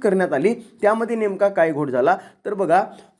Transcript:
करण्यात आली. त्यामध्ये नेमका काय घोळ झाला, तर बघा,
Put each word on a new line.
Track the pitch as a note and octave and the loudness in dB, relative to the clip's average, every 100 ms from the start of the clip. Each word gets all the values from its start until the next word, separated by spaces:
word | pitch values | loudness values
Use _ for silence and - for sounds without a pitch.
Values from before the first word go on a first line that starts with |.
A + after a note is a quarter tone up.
करण्यात | G#3+ F#3+ F3 | 0 0 0
आली. | C#3 F#3+ | 0 0
त्यामध्ये | A#3 - - G3+ A3+ A#3 A#3 | -2 -10 -2 0 0 -2 -2
नेमका | G#3 F#3+ G3+ | -4 0 -2
काय | G3 D#3+ | 2 0
घोळ | C#3+ C#3 | 0 -2
झाला, | B2 D#3 F#3+ - _ G3 | 0 2 0 -4 _ -10
तर | |
बघा, | G3+ E3 F3+ - - - | -4 0 2 0 -12 -20